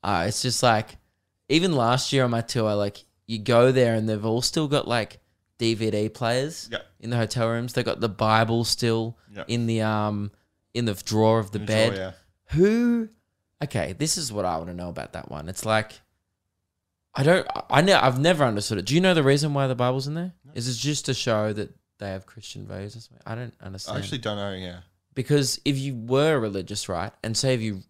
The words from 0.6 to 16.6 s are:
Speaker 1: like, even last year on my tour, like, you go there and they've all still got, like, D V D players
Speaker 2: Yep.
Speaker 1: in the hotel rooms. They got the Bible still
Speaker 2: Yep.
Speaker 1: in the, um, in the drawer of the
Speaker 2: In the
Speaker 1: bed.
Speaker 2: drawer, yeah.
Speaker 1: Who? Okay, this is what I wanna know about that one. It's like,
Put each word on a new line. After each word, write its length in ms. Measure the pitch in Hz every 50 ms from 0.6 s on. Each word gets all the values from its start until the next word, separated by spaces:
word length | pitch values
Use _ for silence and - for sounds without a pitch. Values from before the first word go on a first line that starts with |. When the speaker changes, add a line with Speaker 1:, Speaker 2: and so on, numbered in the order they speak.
Speaker 1:
like, 360 | - 123 113 107 110 - - - _ _ _ _ _ _ _ _ _ _
even 260 | 131 160 175 190 165
last 380 | 135 117 117 123 131 - -
year 120 | - 135 127
on 60 | 123
my 120 | 117 117
tour, 320 | 113 - - 123 110 107 104
like, 280 | 104 101 101 - - _ _ _ _ _
you 120 | - 113 110
go 340 | 104 110 120 117 123 131
there 220 | 127 131 123 117 113
and 120 | 110 110
they've 200 | 110 110 104 104
all 160 | 113 110 120
still 260 | 123 - - 165 156 143
got, 180 | 143 139 -
like, 340 | - 120 117 104 - - - _ _ _ _ _ _ _ _
D 160 | 117 113 117
V 160 | 104 113 110
D 180 | 101 104 107 110
players 600 | 110 - 120 113 120 127 135 156 165 - - -
Speaker 2:
Yep. 160 | 226 - - _ _ _
Speaker 1:
in 100 | - 113
the 60 | 120
hotel 320 | 120 113 107 - 120 113 113
rooms. 240 | 117 117 120 123
They 100 | - 127
got 160 | 117 113 - -
the 80 | 117 113
Bible 540 | 92 - 110 110 110 110 113 110 117 117 117
still 540 | - - - - 117 113 113 113 117 117 _ _ _ 104
Speaker 2:
Yep. 120 | 101 - -
Speaker 1:
in 180 | 117 120 117
the, 140 | 113 113 110
um, 480 | 110 110 107 107 107 107 104 104 101 104 _ _ _ _ _ _ _ _
in 120 | _ 120 120
the 100 | 113 98
drawer 460 | - - - 107 107 110 110 110 113
of 100 | 107 101
the 80 | 101 104
Speaker 2:
In 80 | 104
the 60 | 104
Speaker 1:
bed. 220 | 110 110 110 113 101
Speaker 2:
drawer, 100 | 95 92
yeah. 500 | 95 92 _ _ _ _ _ _ _ -
Speaker 1:
Who? 520 | 151 185 208 220 233 240 240 233 233 220 220 _ _ _ _ _ _ _ _ _ _ 156
Okay, 280 | 139 - 110 80 73 92 -
this 180 | 147 160 -
is 160 | - 156 120
what 120 | 107 101 92
I 120 | 90 82 80
wanna 140 | 82 90 87
know 140 | 87 90 87
about 260 | 85 78 57 - -
that 140 | - - -
one. 160 | 65 73 76 87
It's 160 | 98 - -
like, 340 | 110 110 110 107 - - - _ _ _ _ _ _ _ _ _ _ _ _